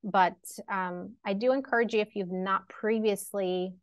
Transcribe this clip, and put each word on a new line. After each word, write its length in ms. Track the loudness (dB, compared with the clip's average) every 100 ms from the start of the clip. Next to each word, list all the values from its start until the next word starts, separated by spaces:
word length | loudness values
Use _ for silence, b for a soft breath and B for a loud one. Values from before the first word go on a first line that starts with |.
But, 320 | 2 4 4 2 -16 -14 -6
um, 460 | -4 -4 -6 -10 -8
I 100 | -4
do 180 | 2 2
encourage 420 | 2 2 2 2
you, 60 | 0
if 160 | 0 -4
you've 160 | -4
not 360 | -2 0 -2 -4
previously 1040 | -4 0 2 2 0 -4 -4 -2 -2 -4 -8